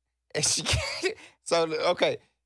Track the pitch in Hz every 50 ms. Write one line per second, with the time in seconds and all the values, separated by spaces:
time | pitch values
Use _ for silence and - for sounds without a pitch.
0 | _ _ _ _ _ _ - 151 156 - - 180 156 - - - 571 554 - -
1 | - 370 - - - - - _ - - - 170 165 160 156 151 - 165 180 -
2 | 180 156 123 - _ _ _ _ _